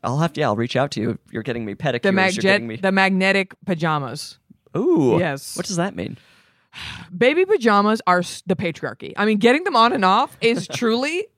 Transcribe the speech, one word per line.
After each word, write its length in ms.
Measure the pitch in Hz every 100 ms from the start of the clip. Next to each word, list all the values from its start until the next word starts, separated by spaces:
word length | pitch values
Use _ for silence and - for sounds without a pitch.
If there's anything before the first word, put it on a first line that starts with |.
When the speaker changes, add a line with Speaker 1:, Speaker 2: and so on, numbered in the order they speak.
Speaker 1:
I'll 140 | - 135
have 140 | 165
to, 80 | -
yeah, 60 | 147
I'll 100 | 104
reach 180 | 120 131
out 160 | 143
to 80 | -
you. 180 | 107 110 _
You're 100 | -
getting 200 | 110 120
me 100 | 110
pedicures. 280 | 101 151 120
Speaker 2:
The 80 | 196
Speaker 1:
You're 40 | 190
Speaker 2:
magjet-, 220 | 190 185
Speaker 1:
getting 260 | 190 202 117
me 80 | 113
Speaker 2:
the 160 | 190
magnetic 640 | 196 190 190 190 196 190 - -
pajamas. 720 | 170 165 151 135 143 - - _ _ _ -
Speaker 1:
Ooh. 400 | 277 339 131 110
Speaker 2:
Yes. 360 | 170 139 - -
Speaker 1:
What 100 | 175
does 100 | 180
that 180 | 180 -
mean? 220 | 95 - _ _ _ _ _
Speaker 2:
<sighs> 440 | - - - - 180
Baby 280 | 240 311 381
pajamas 560 | 415 226 202 208 220 -
are 140 | 180
s-, 240 | 175 - -
the 120 | 185
patriarchy. 560 | 175 156 139 110 - -
I 80 | 208
mean, 120 | 214
getting 260 | 226 269
them 140 | 370 262
on 160 | 226
and 100 | 285
off 340 | 185 202 285 -
is 260 | 233 233 196
Speaker 1:
<laughs> 60 |
Speaker 2:
truly 540 | - 233 233 277 339 427